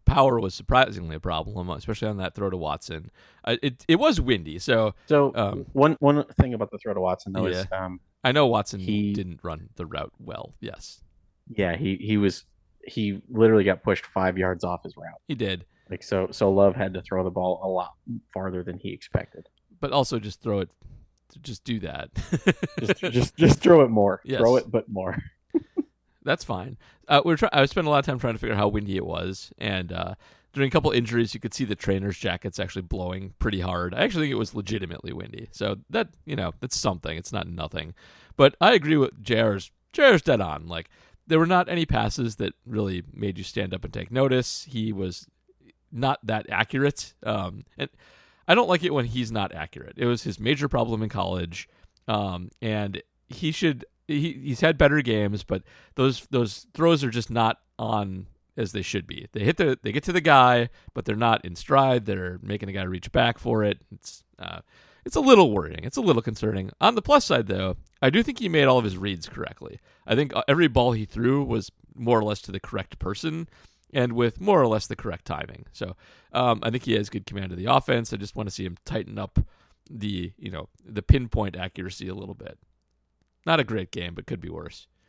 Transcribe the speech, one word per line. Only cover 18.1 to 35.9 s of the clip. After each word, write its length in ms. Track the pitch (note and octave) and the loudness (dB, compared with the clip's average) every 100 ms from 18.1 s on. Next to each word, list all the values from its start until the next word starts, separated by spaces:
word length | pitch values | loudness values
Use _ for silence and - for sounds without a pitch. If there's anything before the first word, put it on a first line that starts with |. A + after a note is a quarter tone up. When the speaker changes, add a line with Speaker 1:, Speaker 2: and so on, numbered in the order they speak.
| A#2 - | -12 -10
Speaker 2:
farther 280 | F#2 F#2+ F2+ | -8 -6 -6
than 140 | F2+ F2 | -8 -10
he 140 | - | -12
expected. 560 | F2+ - - - - - _ _ _ | -12 -6 -6 -6 -12 -20 _ _ _
Speaker 1:
But 140 | C#3 | -2
also 260 | C#3 B2+ A#2+ | 0 0 -2
just 220 | G#2 - | -6 -8
throw 180 | A#2+ G2+ | -4 -2
it, 100 | F#2 _ - - - _ _ - | -4 _ -20 -20 -20 _ _ -20
just 200 | - G#2 | -16 -12
do 140 | - A2+ | -8 -6
that. 280 | F2 - - | -6 -10 -10
<laughs> 680 | - - - - - - - | -10 -4 -2 0 -2 -6 -6
Speaker 2:
Just, 200 | A#2+ - F3+ | -4 -2 0
just, 240 | B2 A#2+ - | 0 0 4
just 240 | E3 - | 6 6
throw 220 | - E3 | 8 8
it 80 | B2+ | 8
more. 320 | A2 G2+ F#2 | 6 2 2
Speaker 1:
Yes. 140 | A#2+ B2+ | -4 2
Speaker 2:
Throw 160 | A2+ B2+ | 6 4
it, 140 | - | 4
but 180 | A#2 - | -2 -2
more. 300 | G2+ F#2 - - _ _ | -6 -6 -6 -10 _ _
<laughs> 60 | E4 - - - _ _ _ | -4 -4 -6 -8 _ _ _
Speaker 1:
That's 200 | - E3 | -4 -4
fine. 320 | - G2 A#2+ B2+ _ _ - | -4 -8 -8 -14 _ _ 2
Uh, 140 | C#3+ | 2
we're 120 | E3+ D#3+ | 4 2
try-, 140 | A3+ | 2
I 140 | C#3+ C#3 | 4 2
spent 200 | G3+ D#3 | 2 2
a 40 | |
lot 80 | C#3+ | 2
of 40 | C#3 | 2
time 120 | C3 | -2
trying 160 | A#2+ | -4
to 40 | G#2+ | -4
figure 140 | A2+ | -2
out 40 | G#2 | 0
how 100 | G#2 | 2
windy 280 | G#2+ G2+ F#2+ | 0 -2 -4
it 100 | E2+ | -4
was, 460 | E2+ F2+ F#2+ - _ | -6 -6 -8 -14 _
and, 340 | G#2+ F#2 F2 | -4 -4 -4
uh, 220 | F2 F2 F#2+ _ _ _ | -6 -6 -8 _ _ _
during 160 | C#3 C3+ | -2 0
a 20 | |
couple 200 | E3 D3 | 2 2
injuries, 440 | A#2+ A#2 A#2+ A#2 | 2 2 0 0
you 60 | A2 | -2
could 120 | A2 | -10
see 140 | - A#2+ | -6 -4
the 80 | G2+ | -4
trainers' 400 | - F#2+ G2+ F#2+ | -2 -2 -2 -4
jackets 420 | G#2 E2+ G2 - | -6 -4 -6 -8
actually 220 | F2+ G2 | -8 -8
blowing 520 | F2 F#2+ F2+ F#2 F#2+ - | -8 -6 -6 -8 -12 -4
pretty 220 | A2+ F#2+ | -2 -2
hard. 340 | F2+ F2+ F2 | -2 -2 -4
I 40 | - | -2
actually 200 | C4 F3 | -2 0
think 80 | D3+ | -2
it 60 | G#2+ | -2
was 160 | G#2+ | -4
legitimately 580 | - G2 G#2+ F#2 - - | -6 -6 -6 -6 -10 -12
windy. 360 | - - A#2+ A2+ | -12 -12 -14 -16
So 240 | - G2+ G2 - | -6 -4 -4 -4